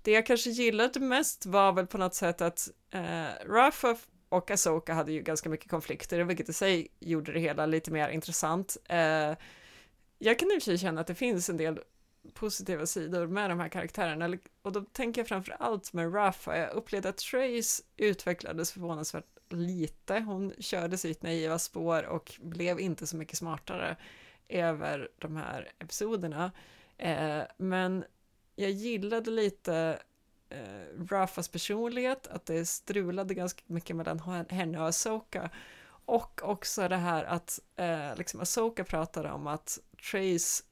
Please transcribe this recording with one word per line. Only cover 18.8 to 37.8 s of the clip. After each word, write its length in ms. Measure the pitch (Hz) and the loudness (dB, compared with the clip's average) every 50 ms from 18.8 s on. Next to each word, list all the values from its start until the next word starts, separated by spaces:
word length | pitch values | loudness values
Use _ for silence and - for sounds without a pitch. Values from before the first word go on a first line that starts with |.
| 175 170 165 151 156 - - 160 - _ _ - _ _ | -6 -6 -4 -4 -4 -6 -6 -8 -10 _ _ -20 _ _
lite. 680 | 180 170 170 175 185 175 156 - - - _ - 196 220 | -4 -2 -2 -2 0 -2 -2 -4 -4 -12 _ -2 0 0
Hon 340 | 226 214 196 185 196 196 - - | 0 -2 -4 -4 -4 -6 -6 -8
körde 380 | - - - 180 170 170 185 | -6 -2 -2 0 0 0 -2
sitt 260 | 175 - 165 160 - - | -2 -2 -4 -4 -4 -4
naiva 360 | 165 165 165 160 160 165 165 | -2 -2 0 0 0 0 -2
spår 440 | - - - 165 165 170 165 160 - | -2 -4 -4 -2 0 2 2 2 2
och 260 | - - 156 - - - - | 0 -4 -6 -6 -10 -18 -14
blev 380 | - 170 165 175 175 175 180 160 | -12 -10 -6 -2 0 0 0 0
inte 280 | 190 185 160 - 165 | 0 -2 -2 -2 -4
så 100 | 147 165 | -6 -6
mycket 200 | 160 156 - - | -6 -8 -6 -8
smartare 600 | - 175 165 156 - - - - - - - 170 - - - - - - - - _ _ _ | -6 -4 -6 -6 -8 -8 -8 -6 -4 -4 -4 -6 -8 -12 -20 -20 -20 -20 -20 -20 _ _ _
över 600 | - 185 170 165 160 147 147 151 147 139 131 - _ | -2 0 2 2 0 0 -2 -4 -4 -4 -6 -10 _
de 180 | _ - 160 156 | _ -10 -8 -6
här 360 | 156 151 - - 131 - - - _ | -6 -6 -6 -8 -8 -10 -12 -14 _
episoderna. 720 | - 160 - - 214 220 226 202 175 160 147 151 175 190 - - - - - - - - _ | -12 -10 -4 -4 -2 -2 -2 -2 -2 -4 -2 -2 -2 -4 -4 -12 -20 -20 -20 -20 -20 -20 _
Eh, 440 | - - 175 156 139 156 151 147 151 - - - | -4 -2 -2 0 0 0 0 0 -2 -4 -6 -6
men 460 | - 185 185 185 185 185 185 190 185 - - _ _ _ _ _ _ _ _ _ | -4 -2 0 2 2 2 2 0 -2 -4 -6 _ _ _ _ _ _ _ _ _
jag 160 | - 202 196 | -2 0 0
gillade 600 | 196 196 214 247 233 202 196 208 233 226 226 233 | 0 -2 -2 -2 -2 -2 -2 0 -2 0 0 0
lite, 680 | 226 226 214 202 196 - _ - 165 160 165 160 156 - - _ _ _ _ _ _ _ _ _ | 2 4 2 2 2 -2 _ 0 2 2 2 2 0 -2 -8 _ _ _ _ _ _ _ _ _
eh, 560 | - 139 117 95 98 101 85 73 73 139 175 180 | -12 -10 -10 -10 -12 -12 -12 -12 -10 -10 -4 0
Rafas 380 | 202 196 190 185 - - 170 - | 2 2 2 2 0 -6 -8 -6
personlighet, 800 | - 170 - - 208 220 233 240 240 247 247 254 269 262 - | -6 -6 -2 -2 -2 -2 -2 -2 -2 0 0 0 0 -2 -6
att 180 | - - 175 _ | -10 -10 -10 _
det 200 | - 165 165 170 | -2 -2 0 0
strulade 680 | 170 - - _ - 190 202 190 175 175 196 196 190 190 | -2 -4 -6 _ -2 0 0 0 0 -2 -2 -2 -2 -2
ganska 280 | 185 180 180 - - _ | -2 -2 -4 -4 -8 _
mycket 280 | - 170 170 - - 170 | -6 -6 -6 -4 -4 -4
mellan 240 | 165 165 165 160 165 | -4 -2 -2 -4 -4
h-, 260 | 160 175 180 175 170 - | -4 -4 -4 -4 -4 -4
henne 300 | 180 185 180 165 170 156 | -2 -2 -2 -2 -2 0
och 80 | 160 | 0
Ahsoka. 600 | 160 165 - - 226 220 220 - _ - - - 160 - - - - - - - - - - _ | 0 2 0 0 0 -2 -4 -6 _ -8 -6 -6 -6 -10 -12 -18 -18 -20 -20 -20 -20 -20 -12 _
Och 360 | - 233 233 - - - - - | 2 2 2 2 0 -10 -6 -2
också 440 | 202 208 190 - - - 220 190 | -2 -2 -2 -2 -4 0 0 2
det 80 | 180 185 | 2 2
här 260 | 180 175 175 170 156 - | 2 2 2 2 0 0
att, 360 | - 175 170 - - - - - _ _ | 0 -2 -2 -2 -4 -8 -8 -8 _ _
eh, 400 | - | -2